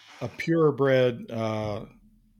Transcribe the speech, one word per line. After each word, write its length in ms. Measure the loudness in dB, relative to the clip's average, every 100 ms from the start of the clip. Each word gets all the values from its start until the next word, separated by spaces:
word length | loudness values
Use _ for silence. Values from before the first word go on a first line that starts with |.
| -20 -14
a 80 | -14
purebred, 1000 | -8 -2 2 2 4 4 4 4 0 -8
uh, 540 | -6 -4 -4 -4 -8 -12 -20 _ _ _ _